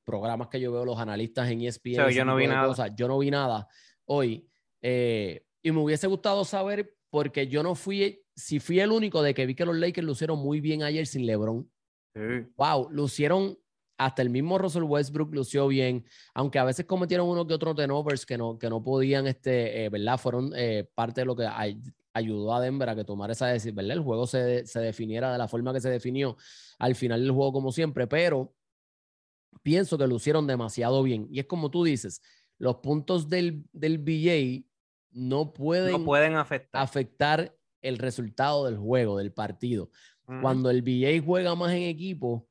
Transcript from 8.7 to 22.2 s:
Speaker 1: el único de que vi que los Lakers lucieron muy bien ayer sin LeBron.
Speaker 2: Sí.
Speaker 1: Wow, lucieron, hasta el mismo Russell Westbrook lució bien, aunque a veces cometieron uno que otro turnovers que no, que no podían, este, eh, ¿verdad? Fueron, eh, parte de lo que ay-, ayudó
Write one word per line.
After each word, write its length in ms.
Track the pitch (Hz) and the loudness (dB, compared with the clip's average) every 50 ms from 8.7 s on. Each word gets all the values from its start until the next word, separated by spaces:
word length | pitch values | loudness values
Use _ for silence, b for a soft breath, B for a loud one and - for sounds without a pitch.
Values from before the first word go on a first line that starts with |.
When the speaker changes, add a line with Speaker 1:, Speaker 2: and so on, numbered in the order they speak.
| 170 180 | 2 2
Speaker 1:
el 120 | 196 214 | 4 4
único 320 | 220 226 220 214 - 160 151 | 4 2 2 2 2 2 2
de 100 | 143 135 | 2 2
que 120 | 135 131 | 2 0
vi 100 | 127 131 | -2 0
que 100 | 131 175 | -2 -2
los 100 | 170 170 | 0 0
Lakers 300 | 165 170 175 170 - 170 | 0 0 0 0 -2 -2
lucieron 340 | 160 139 117 160 156 160 147 | -2 -2 -2 -2 -2 -2 -2
muy 220 | 139 139 147 151 | -2 -2 -2 0
bien 220 | 143 151 156 151 151 | 0 0 0 0 0
ayer 240 | 147 151 160 160 - | -2 0 -2 -2 -4
sin 180 | - 139 123 | -4 -2 0
LeBron. 440 | 117 110 104 107 110 113 117 139 - _ _ _ _ _ _ _ _ _ | 0 2 2 0 0 -2 -4 -6 -10 _ _ _ _ _ _ _ _ _
Speaker 2:
Sí. 340 | 107 107 110 123 123 113 120 - - | -8 -6 -4 -4 -4 -6 -8 -2 0
Speaker 1:
Wow, 320 | 135 151 160 139 123 - | 2 2 2 2 0 -2
lucieron, 680 | - 143 147 139 - - 147 147 175 190 196 196 196 - _ _ _ _ _ _ _ - | -2 -2 -2 -2 0 0 2 2 2 2 2 0 -4 -10 _ _ _ _ _ _ _ -2
hasta 240 | 135 131 - - | -2 0 0 0
el 80 | 131 123 | 0 2
mismo 280 | 120 127 143 165 180 196 | 2 0 0 2 2 2
Russell 260 | 190 185 151 175 165 | 0 0 0 0 0
Westbrook 500 | 151 147 147 147 135 147 151 156 151 156 | 2 2 2 2 0 0 -2 -2 -2 -2
lució 340 | 143 131 - - 143 139 139 | -4 -4 0 0 2 2 4
bien, 380 | 135 135 131 127 123 123 117 b b b b b b | 4 2 2 2 0 -2 -4 b b b b b b
aunque 240 | 123 131 143 131 139 | -2 -2 0 2 2
a 40 | 127 | 2
veces 220 | 127 131 - 170 | 2 2 -2 -2
cometieron 420 | - 190 185 180 165 175 180 175 175 | -2 0 0 0 0 2 0 2 2
uno 200 | 175 170 170 156 | 0 0 0 0
que 80 | 160 | -2
otro 180 | 156 160 165 160 | -2 0 -2 -2
turnovers 520 | 151 147 135 139 143 147 147 143 131 - | 0 0 0 0 0 0 -2 -2 -4 -4
que 120 | - 131 117 | -6 -4 -4
no, 220 | 117 117 113 113 | -4 -4 -4 -4
que 100 | - 113 | -4 -4
no 140 | 113 113 110 | -2 -2 -2
podían, 420 | 131 135 135 135 135 139 139 135 | 0 2 2 4 4 2 2 2
este, 600 | 135 131 - - 131 127 123 120 110 110 113 110 | 0 -2 -2 0 0 2 2 2 0 -2 -2 -4
eh, 40 | 107 | -2
¿verdad? 300 | 101 104 104 113 123 127 | -2 -2 0 0 0 0
Fueron, 320 | - 131 117 123 127 139 156 | 0 -2 -2 0 -2 -4 -2
eh, 320 | 131 123 117 110 104 104 - _ | -2 -2 0 0 -2 -4 -4 _
parte 280 | - 117 117 120 131 | -4 -4 -2 -2 -2
de 40 | 127 | -2
lo 100 | 127 123 | -2 -2
que 100 | 117 117 | -2 -2
ay-, 360 | 107 107 110 107 104 104 110 120 131 - _ _ _ _ | -4 -2 -4 -4 -4 -6 -8 -12 -16 -18 _ _ _ _
ayudó 400 | 113 | -4